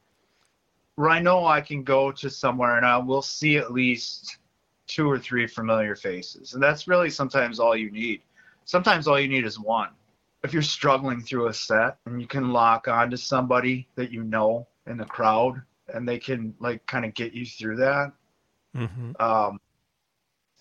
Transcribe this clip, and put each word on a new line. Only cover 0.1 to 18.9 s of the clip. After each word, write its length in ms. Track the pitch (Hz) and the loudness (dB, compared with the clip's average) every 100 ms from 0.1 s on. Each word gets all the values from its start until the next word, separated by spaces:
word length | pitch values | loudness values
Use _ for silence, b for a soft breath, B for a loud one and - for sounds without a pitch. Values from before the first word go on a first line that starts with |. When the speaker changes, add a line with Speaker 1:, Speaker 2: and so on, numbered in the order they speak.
| _ _ _ _ _ _ _ _ - | _ _ _ _ _ _ _ _ 0
Speaker 1:
Where 140 | 151 | 2
I 100 | 165 | 4
know 280 | 175 185 170 | 4 4 4
I 140 | 151 | 2
can 220 | 147 143 | 0 -6
go 280 | 131 135 135 | 2 2 2
to 180 | 135 143 | -2 -10
somewhere 480 | - 135 123 123 120 | -2 -2 2 2 4
and 80 | 123 | 4
I 120 | 123 | 4
will 260 | 127 135 | 2 -2
see 340 | 135 - 151 147 | -2 -2 2 2
at 160 | 120 | 2
least 640 | 123 127 117 - - - - _ _ _ _ - | 0 0 0 -4 -12 -14 -16 _ _ _ _ -10
two 240 | - 151 | -2 0
or 80 | 131 | 0
three 300 | - 123 117 | -2 -4 -2
familiar 480 | - 113 113 107 101 | -4 0 2 0 -4
faces. 580 | 101 90 90 - - | -6 -8 -10 -16 -12
And 80 | 127 | 0
that's 260 | 143 151 - | 0 2 2
really 220 | 180 170 | 2 2
sometimes 500 | 147 135 139 120 113 | -2 -2 0 0 2
all 160 | 117 113 | 2 2
you 140 | 110 | -2
need. 320 | 104 117 101 _ b b b - | -6 -6 -6 _ b b b -2
Sometimes 420 | 180 185 180 151 | 0 2 2 4
all 120 | 139 | 2
you 80 | 139 | 2
need 180 | 135 113 | 0 -2
is 140 | 107 | -6
one, 300 | 107 113 101 _ _ _ _ _ | -4 -2 -2 _ _ _ _ _
if 100 | 139 | -4
you're 80 | 156 | -2
struggling 600 | 151 - 147 135 135 120 | -2 0 2 2 0 -6
through 260 | 117 131 117 | -4 -2 -2
a 60 | |
set 440 | 107 - 110 117 - - | -4 0 2 2 -2 -10
and 140 | 120 | -10
you 60 | 120 | -6
can 240 | 139 127 | -4 0
lock 360 | 120 117 113 127 | 4 4 4 2
on 240 | 117 120 | 0 0
to 60 | 123 | -2
somebody 720 | - 135 127 123 127 127 127 - | -2 0 2 2 2 -2 -6 -8
that 160 | 123 | -8
you 120 | 117 | -6
know 440 | 113 110 107 120 120 _ - | -4 0 2 0 -4 _ -12
in 100 | 117 | -10
the 80 | 110 | -10
crowd 560 | - 113 110 123 127 - _ - | 0 2 4 2 -2 -14 _ -12
and 140 | 117 120 | -8 -4
they 100 | 120 | -6
can, 360 | - 127 110 104 | -4 -6 -6 -8
like, 260 | 117 117 - | -6 -6 -6
kinda 220 | 135 117 | -6 -4
get 240 | 107 117 | -6 -8
you 120 | 117 120 | -8 -12
through 300 | - 110 113 | -8 -6 0
that. 340 | 131 143 143 - _ _ _ _ _ 127 | 0 0 -2 -6 _ _ _ _ _ -8
Speaker 2:
Mm-hmm. 360 | 117 | -6